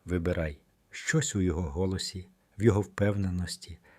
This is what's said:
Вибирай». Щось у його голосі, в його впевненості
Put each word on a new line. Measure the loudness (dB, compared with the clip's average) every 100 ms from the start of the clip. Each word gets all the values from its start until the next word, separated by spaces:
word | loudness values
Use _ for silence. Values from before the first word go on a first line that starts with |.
Вибирай». | -4 -2 0 0 -2 -6 _ _ _
Щось | -8 -2 0 0 2
у |
його | 2 0
голосі, | -2 -2 -2 -2 -6 -10 -14 _ _ 4
в |
його | 6 6
впевненості | 0 0 0 2 -2 -2 -4 -8 -14 -18 -20